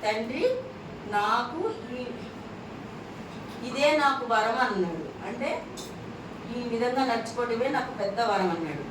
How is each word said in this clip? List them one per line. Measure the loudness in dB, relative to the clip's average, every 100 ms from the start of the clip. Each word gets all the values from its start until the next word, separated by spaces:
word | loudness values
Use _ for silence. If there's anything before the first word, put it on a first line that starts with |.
"తండ్రి, | 2 0 -2 2 2 2 -4 -10 -10 -10 -2
నాకు | 2 4 4 2 -2 -2 -2 -8
ఈ, | -6 -6 -8 -10 -10 -10 -12 -12 -10 -10 -10 -12 -10 -10 -10 -10 -8 -4
ఇదే | 4 6 8
నాకు | 6 4 4
వరం" | 4 4 4
అన్నాడు. | 2 4 0 0 -6 -8 -8
అంటే, | -4 -2 -2 -6 -10 -10 -10 -10 -10 -10 -10 -8 -6
"ఈ | -2
విధంగా | 0 2 4
నడుచుకోవడమే | 4 2 0 -2 0 2 2
నాకు | 2 -2 -2
పెద్ద | -2 2
వరం" | 4 4 4
అన్నాడు. | 2 -2 -4 -6